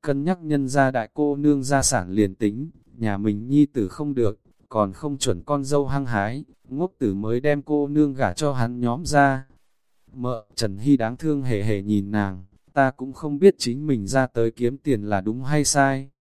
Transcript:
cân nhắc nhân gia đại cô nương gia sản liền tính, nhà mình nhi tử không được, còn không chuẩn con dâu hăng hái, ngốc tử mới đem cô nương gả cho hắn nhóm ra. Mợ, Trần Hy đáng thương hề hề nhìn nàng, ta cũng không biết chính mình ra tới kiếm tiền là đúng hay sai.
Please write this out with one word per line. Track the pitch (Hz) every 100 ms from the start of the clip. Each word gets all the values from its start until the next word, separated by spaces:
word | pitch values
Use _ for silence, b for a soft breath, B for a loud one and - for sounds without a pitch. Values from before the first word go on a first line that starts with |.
cân | - 139
nhắc | 151 185
nhân | 160 143 131
gia | 139 135
đại | 131 107
cô | - 147 143
nương | 147 143
gia | 131 139
sản | 127 123 87
liền | 98 101 95
tính, | 104 107 160 - _ 123
nhà | 113 98
mình | 107 104 120
nhi | 143 143
tử | 127 95
không | - 147
được, | 131 107 107 _ _ _
còn | 110 101
không | 92 151 135
chuẩn | 127 90
con | - 143
dâu | 135 143 135
hăng | 139 131
hái, | 107 101 135 - _ -
ngốc | 135 180 _
tử | 120
mới | 98 107 120
đem | 147 143
cô | 135 147 143
nương | 147 147
gả | 131 110
cho | 87 147
hắn | 131 120 123
nhóm | 120 117 151
ra. | 147 139 135 135 _ _ _ _ _ _
Mợ, | 131 123 117 104 -
Trần | 110 98
Hy | 127 135
đáng | 113 127
thương | 156 143
hề | 127 107
hề | 107 101
nhìn | 101 104 98
nàng, | 104 98 95 95 _ _
ta | 143 135
cũng | 131 131
không | 127 151 143
biết | 196 -
chính | 120 127 151
mình | 123 98
ra | 131 127
tới | 120 113
kiếm | - 120 135
tiền | - 117
là | 104 101
đúng | 98 120
hay | 131 151 139
sai. | 143 139 135 139 _